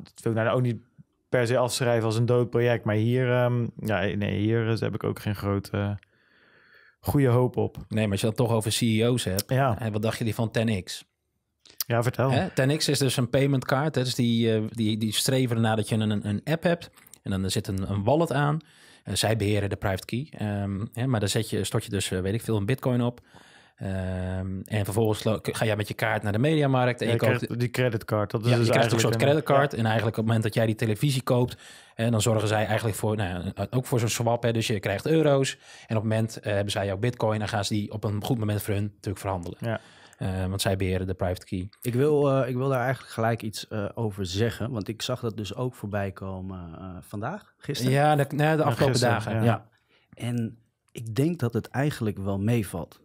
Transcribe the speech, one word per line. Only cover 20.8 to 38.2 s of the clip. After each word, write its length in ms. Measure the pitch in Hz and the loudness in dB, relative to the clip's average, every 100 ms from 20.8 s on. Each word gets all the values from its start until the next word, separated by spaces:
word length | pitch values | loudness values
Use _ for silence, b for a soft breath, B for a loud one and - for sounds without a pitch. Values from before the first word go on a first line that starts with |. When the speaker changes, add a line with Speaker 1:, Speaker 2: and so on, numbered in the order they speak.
| 110 | -6
Speaker 2:
hè, 140 | - 131 | -4 -2
maar 120 | 113 | 0
dan 100 | 101 | 0
zet 200 | 117 107 | 0 -2
je, 140 | 104 | -4
stort 200 | 95 117 | -2 -2
je 60 | - | -2
dus, 220 | 101 - | -4 -2
eh, 80 | 92 | -2
weet 140 | 92 | -2
ik 80 | 110 | -2
veel, 160 | - 110 | -2 -2
een 80 | 98 | 0
bitcoin 360 | 131 131 123 | -2 0 0
op. 200 | 120 - - B B B B B | 0 -4 -14 B B B B B
Ehm, 840 | 98 95 92 92 92 92 95 95 - | -6 -4 -4 -4 -4 -4 -6 -8 -4
en 200 | 104 101 | -2 0
vervolgens 380 | 104 110 107 | 2 2 2
lo-, 160 | 113 98 | 0 -2
ga 240 | - - 117 | -2 -2 0
jij 100 | 104 | 0
met 120 | 104 | -2
je 60 | |
kaart 300 | - 113 110 | -2 0 0
naar 80 | 104 | 0
de 60 | 104 | 2
mediamarkt 640 | 143 160 139 131 123 120 | 2 2 4 4 2 2
en 60 | - | 0
Speaker 1:
Ja, 60 | |
Speaker 2:
je 60 | 117 | 2
Speaker 1:
je 60 | 113 | 2
Speaker 2:
koopt 120 | 120 | 2
Speaker 1:
krijgt 220 | 120 117 | 0 -2
die 100 | 120 | -2
creditcard, 640 | - 127 110 - 107 104 | 2 0 0 -2 -2 0
dat 100 | 120 113 | 0 2
is 40 | |
Speaker 2:
Ja, 40 | 120 | 4
Speaker 1:
dus 80 | 113 | 6
Speaker 2:
je 60 | |
krijgt 160 | 120 117 | 4 4
ook 40 | 113 | 4
een 40 | |
soort 160 | 113 113 | 2 4
Speaker 1:
eigenlijk 320 | 139 151 151 | 4 4 4
een 60 | 135 | 4
Speaker 2:
creditcard. 160 | 143 | 4
Speaker 1:
Ja. 60 | - | 2
Speaker 2:
En 60 | 113 | 0
eigenlijk 320 | 113 110 110 | 2 0 0
op 60 | |
het 20 | 110 | 2
moment 180 | 113 | 2
dat 100 | 110 | 2
jij 120 | 120 113 | 2 2
die 100 | 110 | 2
televisie 460 | 113 107 147 131 | 0 0 0 0
koopt, 360 | - 123 123 - B B B | 2 2 0 -4 B B B
hè, 160 | B 113 | B 0
dan 120 | 113 | 2
zorgen 260 | 117 110 104 | 2 2 2
zij 180 | 107 104 | 2 2
eigenlijk 320 | 107 113 - | 0 -2 -2
voor, 180 | 110 107 | -2 -2
nou 280 | 92 90 90 - | -2 -4 -6 -6
ja, 120 | 101 | -4
ook 160 | 127 - | -4 -2
voor 140 | 123 | 0
zo'n 100 | 92 | 0
swap, 340 | - 117 120 | 0 0 2
hè, 80 | 120 | 0
dus 160 | 113 113 | 0 0
je 120 | 104 | -2
krijgt 260 | 101 98 139 | -2 -2 0
euro's. 500 | 160 151 139 135 - B B B | 2 4 4 2 -4 B B B
En 80 | 110 | -2
op 40 | |
het 80 | 107 | 0
moment, 280 | 110 110 - | 0 -2 -4
eh, 140 | 107 | -2
hebben 180 | 101 101 | -2 0
zij 140 | 107 98 | -2 -2
jouw 120 | 95 | -2
bitcoin... 440 | 123 - 110 107 | -2 0 0 0
en 60 | 101 | -2
gaan 180 | 107 98 | -2 0
ze 80 | |
die 180 | 107 101 | -2 -2
op 120 | 110 | -4
een 200 | 110 104 | -4 -4